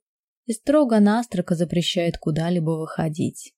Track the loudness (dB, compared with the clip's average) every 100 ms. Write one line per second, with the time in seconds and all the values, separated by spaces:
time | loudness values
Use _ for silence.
0 | _ _ _ _ -10 -8 2 2 4 6
1 | 4 4 -2 -4 -2 -2 0 0 -2 0
2 | -2 -2 -2 -2 0 0 -2 -4 -6 -4
3 | -4 -2 -6 -6 -18